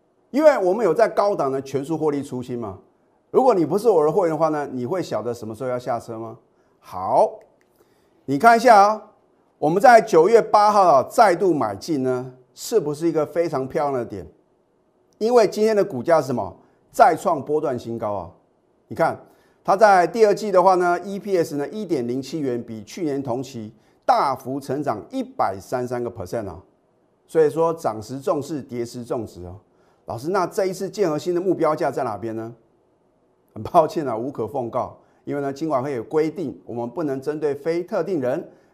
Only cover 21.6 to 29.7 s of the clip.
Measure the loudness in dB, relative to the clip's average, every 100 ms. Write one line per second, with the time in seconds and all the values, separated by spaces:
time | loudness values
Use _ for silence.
21.6 | -8 -8 -6 -4 -4 -6 -6 -6 -4 -6
22.6 | -8 -14 -14 -8 -6 -6 -6 -8 -8 -12
23.6 | -14 -18 _ _ 0 0 0 -4 -8 -10
24.6 | -8 -6 -4 -6 -8 -10 -10 -4 -4 -4
25.6 | -8 -6 -6 -6 -8 -8 -10 -8 -8 -14
26.6 | _ _ _ _ _ _ _ 2 2 2
27.6 | -2 -2 -6 -6 -10 -8 -4 -4 -4 -10
28.6 | -10 -8 -8 -10 -8 -8 -8 -14 -16 -18
29.6 | _